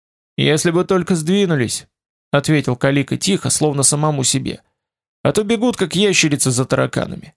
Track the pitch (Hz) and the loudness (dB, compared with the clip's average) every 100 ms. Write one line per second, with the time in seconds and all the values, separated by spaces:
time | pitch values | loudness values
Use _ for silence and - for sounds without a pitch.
0 | _ _ _ - 139 151 175 165 180 190 | _ _ _ -2 0 2 2 0 2 0
1 | 170 175 156 196 190 151 113 - - _ | 0 -2 0 2 2 0 -2 -4 -12 _
2 | _ _ _ 143 139 151 131 123 139 143 | _ _ _ -2 2 0 0 0 0 0
3 | 135 - - 190 127 - 151 143 135 147 | -2 -4 -2 -2 -2 0 0 2 0 0
4 | 156 143 127 135 123 - _ _ _ _ | 0 0 -2 -2 -4 -10 _ _ _ _
5 | _ _ 139 208 208 226 247 - 175 175 | _ _ -2 0 0 0 0 0 -2 0
6 | 208 175 156 143 135 120 131 131 131 - | 2 2 2 0 0 0 0 0 0 -4
7 | - - - | -6 -8 -16